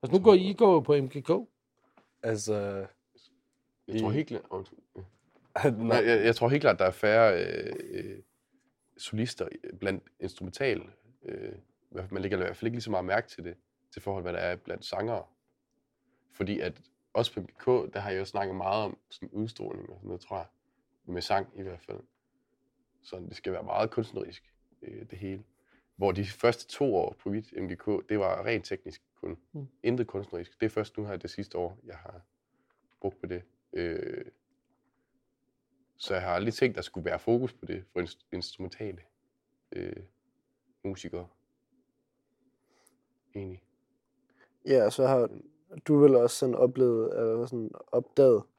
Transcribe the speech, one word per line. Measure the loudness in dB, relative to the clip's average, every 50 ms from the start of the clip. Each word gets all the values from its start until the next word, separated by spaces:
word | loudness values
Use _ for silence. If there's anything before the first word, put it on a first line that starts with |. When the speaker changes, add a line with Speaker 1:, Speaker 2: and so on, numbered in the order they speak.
| -4
Speaker 1:
Altså, | 4
nu | 2 6
Speaker 2:
Jeg | 10
Speaker 1:
går | 10
Speaker 2:
tror | 10 10 8 2
Speaker 1:
I | 2
går | 4 6 8 8
jo | 6
på | 6 4 2 2
M | 2 -2
G | -6 -10 0
K. | 0 0 0 0 -8 _ _ _ _ _ _ _ _ _ _ _ _ _ _ -4
Speaker 3:
Altså, | -4 -4 -2 -2 -2 -2 -2 -2 -4 -6 -6 -8 -10 _ _ _ _ _ _ _ _ _ _ _ _ _ _ _ _ _ _ _ -6
Speaker 2:
Jeg | -4 -2
tror | 0 0
Speaker 3:
i | 0
Speaker 2:
helt | 0 -2 -4
klart, | -6 -10 -10 -8
undskyld. | -10 -10 -10 -12 -18 -20 _ _ _ -20 -20 -20 _ _ _ _ _ _ _ _ _
Speaker 3:
<laughs> | 0 0 0 0 0
Nej. | 0 2 2 4
Speaker 2:
Jeg, | 4 4
jeg, | 4 6 6
jeg | 4 4
tror | 4 4 2
helt | 2 4
klart, | 4 4 4 6
der | 2
er | 0
færre, | 2 2 2 4 6 8 6 6 6 4 0
øh, | -2 -4 -6 -6 -6 -8 -8 -10 -10
øh, | -10 -10 -10 -10 -12 -16 -18 _ _ _ _ _ _ _ _ _ _ _ _ _ _ -16
solister | -14 -8 -4 -4 -4 -4 -4 -8 -8 -8
i, | -8 -14 -14 -16 -12 -6
blandt | -4 -4 -4 -4 _ -16 _ _
instrumental, | -10 -10 -10 -10 -12 -12 -6 -4 -2 -2 -2 -2 -6 -12 -20 _ _ _ _ _ _
øh, | -14 -12 -12 -12 -12 -14
i | -16 -20 _ _ _ _ _
hvert | -12 -12 -12
fald, | -8
man | -8 -6
lægger | -4 -2 -2 -2
i |
hvert | -2 -4 -4 -4
fald | -6 -6
ikke | -6
lige | -6 -6
så | -4
meget | -4 -4 -2
mærke | 0 -2 -2 -2 -4
til | -14 -14 -14
det, | -14 -14 _ _ _ _ _ _ _ -20
til | -12
forhold, | -8 -6 -6 -6 -4
hvad | -6 -4
der | -4
er | -4 -4 -6
blandt | -6 _ -10 -10 -10 -8
sangere. | -8 -6 -6 -4 -4 -4 -6 -8 -12 _ _ _ _ _ _ _ _ _ _ _ _ _ _ _ _ _ _ _ _ _
Fordi | -6 -4 -4 -2 -4
at | -4 -6 -6 -10 _ _ _ _ _ _ _
også | 0 0 0 -2
på | -8
M | -10
G | -12 _ _
K, | 0 2 2 2 2 -2 -6
der | -6
har | -6 -4
jeg | -4 -4
jo | -6
snakket | -4 -4 -4 -4 -4 -4
meget | -6 -4 -2 -2 -2 -2
om | -4 -8 -12 _ _
sådan | -20 -18 -18 -12
udstråling | -8 -8 -8 -8 -8 -10 -10 -10 -10 -12 -14 -16
og | -18
sådan | -16 -14 -12
noget, | -12 -12
tror | -12 -10 -10 -10
jeg. | -10 -12 _ _ _ _ _ _ _ _ _ _ _
Med | -10 -8 -8
sang | -2 0 0 0 0 -4 -12
i | -14
hvert | -12 -12 -12 -14 _
fald. | -14 -14 -14 -14 _ _ _ _ _ _ _ _ _ _ _ _ _ _ _ _ _ _ _ _
Så | -18 -16 -14 -14 -14
det | -16
skal | -10 _ -6 -6
være | -6 -6
meget | -4 0 0 0 0
kunstnerisk, | 0 -4 -6 -6 -6 -10 -10 -10 -12 -20 _ _ _ _ _ _ _ _
øh, | -18 -16 -16 -16 -16 -16
det | -14 -12
hele. | -10 -10 -10 -10 -14 _ _ _ _ _ _ _ _ _ _ 0
Hvor | 2 2
de | 2 2 -2
første | -6 -6 2 4 4 4 4 -4 _
to | -4 -2 0 2 2
år | 2 0 0 -4 _
på | -8 -6
mit | -6 -6 -8 -10 -10 -8
M | -8 -8
G | -8 -8
K, | -4 -2 -2 -2 -2 _
det | -2 0
var | 2 0 0 -2 -2
rent | -2 -4 -4 -4
teknisk | -6 -10 -10 _ -14 -18 -18 _ _ _ _
kun. | -12 -12 -12 -12 _ _ _
Speaker 1:
Mm. | -14 -14 -14 _ _ -2
Speaker 2:
Intet | -2 0 0 -2 -4
kunstnerisk. | -4 -10 -10 -8 -10 -10 -10 -12 _ _
Det | -4
er | -2
først | -2 -2 -4 -4 _ -10
nu | -8
her | -8 -8 -8
det | -10 -12
sidste | -10 -10 -12 -8 -6 -6
år, | -6 -6 -8 -12 _
jeg | -20 -20
har | -18 -18 -20 -20 -20 _ _ _ _ _ _ _ _ _ _ _ _ _ _ _ _
brugt | -8 -8 -8 _
på | -10 -10
det. | -8 -10 -10 _ _ _ _ _ -8
Øh, | -6 -6 -4 -4 -6 -8 -8 -10 -10 -12 -14 _ _ _ _ _ _ _ _ _ _ _ _ _ _ _ _ _ _ _ _ _ _ _ _ _ _ _ _ _ _ _ _ _ _
så | -8 -4 -4
jeg | -4 -2
har | -2 -2
aldrig | 0 0 -2 -2
tænkt, | 0 0 0 0
der | -4
skulle | -10 -10 _ -8 -6
være | -4 -6 -4
fokus | 0 0 0 0 0 -4 -8
på | _ -12
det | -10 -10 -10 -10 _ _
for | -6
inst-, | -6 -6 -8 _ _ _
instrumentale, | -10 -10 -10 -10 -12 -12 -14 -14 -12 -10 -12 -12 -12 -14 -18 _ _ _ _ _ _ _ _ _ _ _ _ _
øh, | -12 -10 -10 -10 -10 -12 -16 -20 _ _ _ _ _ _ _ _ _ _ _ _ _ _ _
musikere. | -8 -8 -8 -10 -10 -10 -10 -10 -10 _ _ _ _ _ _ _ _ _ _ _ _ _ _ _ _ _ _ _ _ _ _ _ _ _ _ _ _ _ _ _ _ _ _ _ _ _ _ _ _ _
Egentlig. | -12 -12 -12 -12 -16 _ _ _ _ _ _ _ _ _ _ _ _ _ _ _ _ _ _ _ _ _
Speaker 4:
Ja, | 4 4 6 6 4
så | 4 4 4 4
har | 6 4 4 2 0 -8 -18 -20 _ _ _ _ -18 -14 2 4
du | 8 10
vel | 10 10 10
også | 10 8 6 2
sådan | 2 0 0 4
oplevet, | 4 4 4 6 4 4 4 4 2 0 0 -2 -2
eller | 0 0 0 -2 -2
sådan | -4 -6 -6 -6 -8 -10 -14 -14 _
opdaget | -2 -2 -2 0 _ 6 8 8 8 6 2 _ _